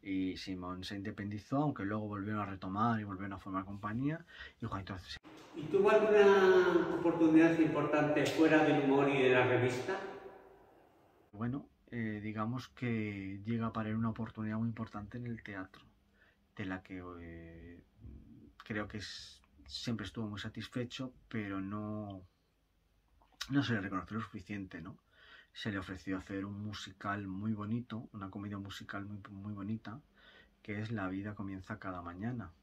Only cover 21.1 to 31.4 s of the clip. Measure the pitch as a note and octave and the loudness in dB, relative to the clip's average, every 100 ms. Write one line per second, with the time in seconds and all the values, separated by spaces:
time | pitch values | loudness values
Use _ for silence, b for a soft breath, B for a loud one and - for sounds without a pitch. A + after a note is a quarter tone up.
21.1 | - _ A#2 G2+ G2 F#2+ G#2+ G#2+ G#2+ G#2 | -10 _ -6 -4 -4 -4 -6 -6 -6 -8
22.1 | G2 F#2 _ _ _ _ _ _ _ _ | -10 -14 _ _ _ _ _ _ _ _
23.1 | _ _ _ - C#3 A#2+ A2+ F#2+ G2 F2 | _ _ _ -2 0 0 -2 -2 -6 -6
24.1 | G#2+ A2 G#2+ F#2 G#2 F#2 F2 E2+ C#3+ _ | -8 -8 -12 -10 -10 -10 -12 -14 -16 _
25.1 | b b b b - A2 G2 F#2 F#2+ - | b b b b -10 -6 -4 -6 -10 -6
26.1 | F#2 - G2 G2+ G2+ G#2 G#2 - - G#2 | -6 -4 -6 -6 -8 -8 -8 -12 -10 -6
27.1 | G2+ G2 F#2+ G#2 G#2+ G#2 A#2 A#2+ A2 C3 | -4 -6 -6 -4 -4 -2 -4 -4 -10 -10
28.1 | G#2+ F#2+ G2+ G2+ G2+ G2 - G#2 G2+ G2 | -10 -10 -8 -8 -8 -10 -12 -10 -10 -8
29.1 | G#2 G2 G2+ G2+ G#2 G2 A2 - A#2+ _ | -12 -12 -12 -10 -8 -6 -6 -8 -14 _
30.1 | b b b b _ - G#2 A2 A2+ F#2 | b b b b _ -10 -6 -4 -4 -4
31.1 | F#2+ G#2 G2+ | -4 -6 -8